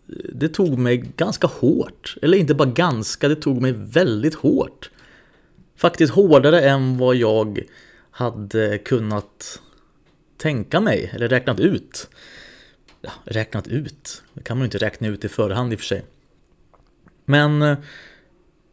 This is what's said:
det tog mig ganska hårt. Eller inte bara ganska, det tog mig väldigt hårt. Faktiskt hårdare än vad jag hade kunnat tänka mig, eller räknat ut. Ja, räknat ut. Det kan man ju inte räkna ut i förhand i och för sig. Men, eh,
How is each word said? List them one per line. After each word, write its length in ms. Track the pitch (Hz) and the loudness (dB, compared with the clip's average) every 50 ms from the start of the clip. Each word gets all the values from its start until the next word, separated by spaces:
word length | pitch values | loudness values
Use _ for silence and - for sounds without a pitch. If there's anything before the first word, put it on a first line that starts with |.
| _ - - - - - - | _ -18 -16 -14 -14 -14 -6
det 160 | 120 135 160 | -4 -4 -2
tog 280 | 160 - 190 170 135 | 0 0 0 0 2
mig 200 | 123 123 120 123 | 0 2 2 0
ganska 500 | 123 127 - - - - 202 - - - | 0 -2 -6 -6 -4 -4 -4 -2 -2 -2
hårt. 720 | 139 - - - - - - - - - _ - - - - | -4 -2 0 0 2 2 2 -2 -6 -10 _ -16 -16 -8 -2
Eller 160 | - 151 185 | 0 2 2
inte 180 | 202 165 139 147 | 4 4 2 2
bara 140 | 139 151 131 | 2 2 2
ganska, 580 | 117 139 175 175 135 110 107 - - - - | 2 0 0 0 0 -2 -4 -6 -4 -2 0
det 80 | 143 151 | 0 0
tog 260 | 151 151 147 135 123 | 0 0 -2 0 0
mig 100 | 123 131 | 0 -2
väldigt 640 | 127 107 101 104 113 160 185 139 110 104 117 160 156 | -2 -4 -8 -2 0 2 2 2 0 0 -2 -2 -2
hårt. 560 | - - 143 - - - - - _ - - _ _ - - - _ _ _ _ _ _ _ _ _ - _ _ | 0 0 0 2 2 -2 -4 -8 _ -20 -20 _ _ -20 -20 -20 _ _ _ _ _ _ _ _ _ -20 _ _
Faktiskt 380 | - - 170 170 - 165 139 117 | 0 0 0 2 2 2 4 4
hårdare 480 | 190 202 180 151 139 131 147 160 175 | 4 6 8 8 8 8 6 6 6
än 360 | 143 139 139 135 131 131 127 | 4 4 2 2 0 0 0
vad 180 | 123 127 127 127 | 2 2 2 2
jag 480 | 123 120 110 110 110 110 107 101 110 - - - - - - _ _ _ _ | 4 2 2 2 2 0 0 -4 -8 -10 -12 -16 -20 -20 -20 _ _ _ _
hade 680 | _ - 127 120 117 107 104 98 - 110 110 104 104 | _ -6 -6 -4 -4 -8 -10 -4 -2 -2 0 0 -2
kunnat 840 | 101 - - 135 120 110 107 107 104 - - _ - - - - - - _ _ _ _ _ _ _ _ _ _ _ _ _ _ - | -4 -2 -2 -2 -2 0 -2 -4 -4 -6 -8 _ -16 -16 -16 -16 -16 -20 _ _ _ _ _ _ _ _ _ _ _ _ _ _ -6
tänka 400 | - 156 147 117 101 - - 170 | -4 -4 -2 -4 -4 -2 0 0
mig, 320 | 214 202 117 - - - - | 2 2 2 0 -2 -6 -6
eller 140 | - 120 | -4 -2
räknat 320 | 113 127 123 123 - 117 98 | 0 0 0 0 -2 0 2
ut. 500 | 110 196 175 107 - - - - - - _ - - - - - - - - - - - _ _ _ - _ _ | 2 2 2 0 -4 -10 -12 -14 -14 -14 _ -20 -20 -20 -20 -20 -20 -20 -20 -20 -20 -20 _ _ _ -20 _ _
Ja, 100 | - - - - - | -18 -18 -18 -18 -12
räknat 440 | - 107 107 110 - - 107 - | -6 -4 -4 -4 -4 -6 -8 -6
ut. 560 | - 98 147 147 - - _ - - - - - _ _ | -6 -6 -6 -6 -8 -12 _ -16 -16 -16 -16 -18 _ _
Det 100 | - - | -16 -10
kan 140 | - 117 | -6 -4
man 40 | 127 | -2
ju 40 | 131 | -2
inte 120 | 113 - | -2 -2
räkna 300 | 98 107 104 - - 113 | -2 -4 -4 -4 -4 -6
ut 180 | 110 104 98 - | -6 -6 -6 -8
i 40 | 104 | -6
förhand 440 | - - 110 101 95 117 123 120 110 | -2 -2 -2 -2 -2 -2 -4 -4 -4
i 20 | |
och 40 | 101 | -6
för 60 | - | -6
sig. 200 | - 98 98 - - _ _ _ _ _ _ _ _ _ _ _ _ _ _ _ _ _ _ _ _ _ _ _ | -6 -6 -6 -6 -12 _ _ _ _ _ _ _ _ _ _ _ _ _ _ _ _ _ _ _ _ _ _ _
Men, 360 | - 139 147 147 147 151 147 | 2 2 4 4 4 2 2
eh, 160 | 147 147 143 143 - - - - - - - _ _ _ _ _ _ _ _ _ _ _ | 2 2 0 -2 -6 -12 -20 -20 -20 -20 -20 _ _ _ _ _ _ _ _ _ _ _